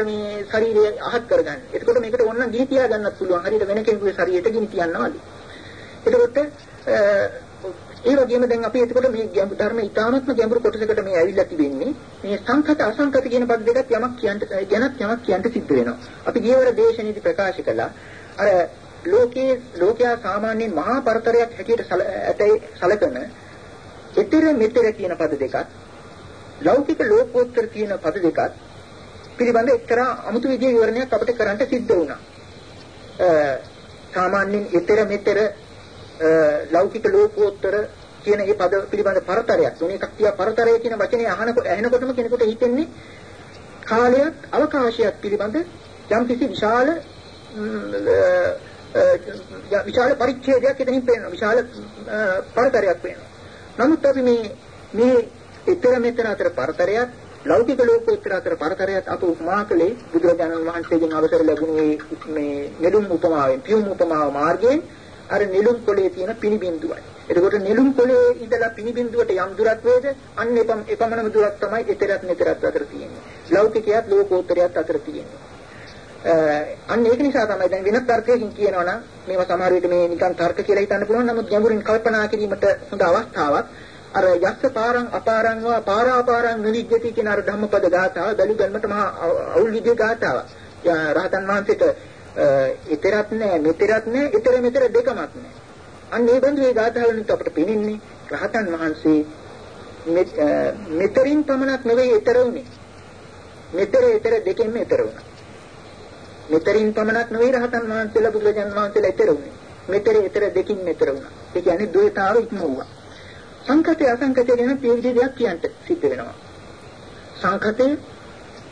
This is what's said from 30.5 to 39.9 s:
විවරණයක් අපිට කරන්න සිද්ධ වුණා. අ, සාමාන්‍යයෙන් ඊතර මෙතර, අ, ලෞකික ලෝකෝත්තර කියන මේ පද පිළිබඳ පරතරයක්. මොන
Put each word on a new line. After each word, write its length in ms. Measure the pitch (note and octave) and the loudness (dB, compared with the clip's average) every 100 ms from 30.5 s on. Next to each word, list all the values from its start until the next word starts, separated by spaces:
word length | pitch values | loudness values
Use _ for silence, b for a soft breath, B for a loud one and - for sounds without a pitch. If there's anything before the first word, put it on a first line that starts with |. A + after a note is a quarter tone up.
| B3 C4 | 0 2
විවරණයක් 380 | A#3 A3 A#3 C4 | 4 2 0 -2
අපිට 240 | G#3+ A3+ A#3 | -2 0 0
කරන්න 220 | G3+ G#3+ | 0 0
සිද්ධ 280 | B3+ B3 G3+ | -2 -2 0
වුණා. 300 | F3+ C#3+ A#2+ - - - - - - - - - - | 0 0 -6 -16 -20 -20 -20 -20 -20 -20 -20 -20 0
අ, 120 | F3+ D#3 C#3+ B2+ - - - - - | 2 4 2 -2 -8 -20 -20 -20 -10
සාමාන්‍යයෙන් 580 | F3+ F#3 G3 G3 G3+ G#3 | -4 -2 0 0 -2 0
ඊතර 300 | F3 - G#3+ | -2 2 2
මෙතර, 340 | G3+ G3+ G#3+ G3 | 2 0 0 0
අ, 880 | G#3+ - - - - - - - D#3+ D#3+ D3+ D3+ D3 | 0 -4 -20 -20 -20 -20 -20 -2 2 4 4 2 0
ලෞකික 380 | E3 G3 A3 G3+ | 2 2 0 2
ලෝකෝත්තර 680 | G3 G#3+ G3 G#3 G3+ F#3+ G#3 A3 - - - | 4 4 4 0 0 -2 -2 -4 -10 -20 -10
කියන 200 | G#3 G#3 | -2 0
මේ 160 | G3 | 0
පද 280 | G#3+ F3+ G3 | 0 2 0
පිළිබඳ 380 | - G#3 G3 F#3 | -2 -2 0 0
පරතරයක්. 520 | F3 G#3 A#3 F3+ C3+ - | 0 -2 0 2 2 0
මොන 140 | E3 | -6